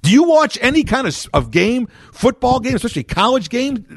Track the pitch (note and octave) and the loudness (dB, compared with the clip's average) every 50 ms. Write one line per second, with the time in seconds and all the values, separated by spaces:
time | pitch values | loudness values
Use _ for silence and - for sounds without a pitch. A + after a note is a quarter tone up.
0 | - D3+ G3+ C#4 E4+ E4+ D#4+ D#4 D#4 - - A3+ A#3 B3 C#4+ D#4+ C4 - G#3+ C4 | 2 4 4 4 4 6 4 4 4 2 -2 -2 -2 0 2 0 0 0 -2 -2
1 | C4 F#3+ C3 - - - - D3+ C3 A2+ A2 E3+ F3+ G#3 A#3+ B3+ A#3+ - _ - | -2 -4 -6 -6 -10 -2 -2 -2 -2 0 0 0 0 0 0 -2 -4 -6 _ -20
2 | - - - - - A#3+ B3+ _ - B3 B3+ C4 G#3+ B3+ C4 G#3+ - A#3 - D3+ | -20 -20 -10 0 0 0 0 _ 0 0 0 0 0 -2 -4 -2 -4 -4 -6 -6
3 | A#2+ - - F3 G3 A#3 B3+ C4+ F#3+ D3+ - A#3+ C4 C#4 C#4 A3+ G3+ _ - | -8 -6 -2 0 2 2 2 0 -2 -4 -4 -4 -4 -4 -6 -8 -10 _ -4